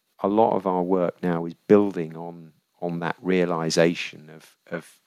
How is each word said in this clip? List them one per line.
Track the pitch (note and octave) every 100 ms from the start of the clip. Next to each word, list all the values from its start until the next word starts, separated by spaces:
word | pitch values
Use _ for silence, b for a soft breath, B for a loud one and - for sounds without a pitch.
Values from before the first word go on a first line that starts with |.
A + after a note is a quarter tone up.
| _ -
a | G2
lot | G#2 A2+ G2
of | F#2+
our | F#2
work | F2+ F#2 F2 -
now | F2+ E2+
is | E2+ E2 -
building | G#2 G2+ F#2 D#2+ D#2+
on, | E2+ E2+ D#2+ _ _ -
on | F2 E2+
that | E2 -
realisation | F2+ F#2 F2 E2 D#2+ E2 E2+ E2+ - - D2+
of, | D#2+ - _ -
of | F2 - _